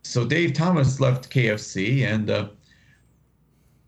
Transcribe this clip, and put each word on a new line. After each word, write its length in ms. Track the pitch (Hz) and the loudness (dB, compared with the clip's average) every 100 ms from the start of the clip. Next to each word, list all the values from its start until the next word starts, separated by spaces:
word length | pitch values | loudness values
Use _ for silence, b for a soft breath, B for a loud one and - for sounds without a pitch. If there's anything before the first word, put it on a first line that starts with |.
so 220 | - 123 113 | -6 -4 0
Dave 280 | 156 170 | 0 0
Thomas 460 | 131 170 175 131 - | 0 2 2 2 2
left 300 | 131 127 - | 0 0 -2
K 200 | 135 113 | 0 0
F 100 | 107 | 0
C 440 | - 95 98 135 | -4 -4 0 0
and, 260 | 104 110 107 | 0 0 0
uh, 180 | 107 104 - b b b b b _ _ _ _ _ _ _ | -2 -4 -10 b b b b b _ _ _ _ _ _ _